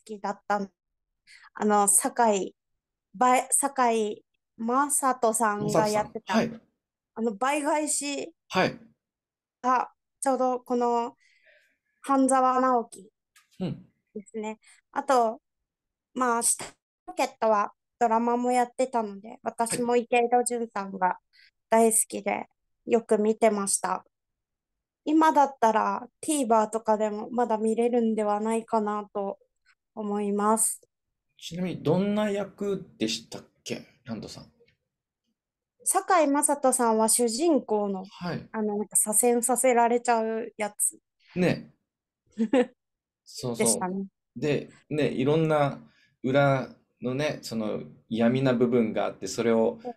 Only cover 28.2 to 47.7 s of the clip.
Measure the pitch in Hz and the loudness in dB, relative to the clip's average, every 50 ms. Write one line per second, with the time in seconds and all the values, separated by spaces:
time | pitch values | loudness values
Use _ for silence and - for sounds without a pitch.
28.2 | 214 208 208 208 220 220 226 226 226 - - 220 214 208 208 208 208 208 _ 208 | -2 -2 -2 -2 -2 -2 -2 -4 -4 -2 -2 -2 -2 -2 -4 -6 -8 -8 _ -8
29.2 | 196 196 196 - _ _ _ _ _ _ _ _ _ _ _ 220 214 202 202 208 | -8 -8 -8 -12 _ _ _ _ _ _ _ _ _ _ _ -10 -8 -6 -4 -4
30.2 | 208 202 202 202 202 214 220 220 - - - - - _ _ _ _ _ _ _ | -2 -2 -2 0 2 2 2 2 0 -2 -4 -8 -14 _ _ _ _ _ _ _
31.2 | _ _ _ _ - - 160 175 180 180 - - - 139 165 185 202 202 208 208 | _ _ _ _ -16 -12 -8 -6 -6 -6 -6 -4 0 0 2 2 2 0 0 0
32.2 | 214 208 202 196 196 196 - - 208 202 196 185 - - - _ - 113 - - | 0 -2 -2 -4 -6 -8 -10 -8 -6 -6 -6 -6 -8 -14 -6 _ -4 -4 -4 -6
33.2 | - _ - 98 - _ _ _ _ - 120 113 - - _ _ _ 110 113 104 | -10 _ -18 -18 -18 _ _ _ _ -10 -10 -10 -12 -18 _ _ _ -14 -12 -12
34.2 | - - - - - - _ _ _ _ _ _ _ _ _ _ _ _ _ _ | -12 -14 -16 -18 -20 -20 _ _ _ _ _ _ _ _ _ _ _ _ _ _
35.2 | _ _ _ _ _ _ _ _ _ _ _ _ - - - 370 392 - 392 349 | _ _ _ _ _ _ _ _ _ _ _ _ -6 -2 -2 -2 2 2 4 4
36.2 | 302 285 277 285 294 - 285 285 - 262 254 - 240 226 220 220 220 220 - - | 4 4 4 2 2 2 0 2 2 2 2 4 2 2 2 2 2 2 2 2
37.2 | 240 233 220 233 320 349 311 247 - - 214 208 208 202 196 185 190 196 - - | 0 0 0 0 2 2 2 2 2 0 -2 -2 0 -2 -4 -6 -8 -12 -16 -10
38.2 | 175 175 151 135 - - - 226 214 208 208 208 208 196 - - - 214 214 - | -8 -8 -8 -8 -10 -10 -8 -6 -4 -4 -4 -4 -6 -2 -2 -2 0 0 0 2
39.2 | - 240 240 240 233 - 254 233 - 262 240 233 233 233 240 240 240 - 233 226 | 2 4 2 2 0 0 -2 0 2 2 4 4 4 2 2 0 0 0 0 0
40.2 | 220 220 226 220 - 220 - - 214 208 208 _ - - - - _ _ _ _ | 0 -2 -4 -6 -8 -10 -8 -8 -8 -8 -4 _ -4 -4 -4 -6 _ _ _ _
41.2 | _ _ - 175 180 160 - - - - _ _ _ _ _ _ _ _ _ _ | _ _ -2 0 0 0 0 -2 -6 -16 _ _ _ _ _ _ _ _ _ _
42.2 | _ _ _ - 226 214 - 262 247 - - _ _ _ _ _ _ _ _ _ | _ _ _ -4 -2 2 4 2 2 2 -2 _ _ _ _ _ _ _ _ _
43.2 | _ - - - - 127 117 110 110 117 107 - 185 180 185 196 196 190 - _ | _ -20 -16 -10 -8 -8 -4 0 0 0 0 0 -2 -4 -6 -6 -8 -10 -12 _
44.2 | _ _ _ 120 147 151 143 - - - - _ _ _ 139 151 139 117 113 - | _ _ _ -4 -2 0 0 0 -2 -8 -16 _ _ _ -2 0 0 0 0 0
45.2 | 127 135 151 165 160 156 156 151 143 139 - - - - _ _ _ _ _ _ | 0 2 2 2 2 2 2 2 2 0 0 -6 -14 -20 _ _ _ _ _ _
46.2 | - 127 131 143 143 139 139 131 117 - - - _ _ _ _ - 123 127 135 | -6 0 2 4 4 4 2 2 -2 -6 -12 -20 _ _ _ _ -8 -6 -4 -2
47.2 | 151 151 139 - - - 117 113 110 104 | -4 -4 -4 -6 -10 -8 -6 -6 -4 -4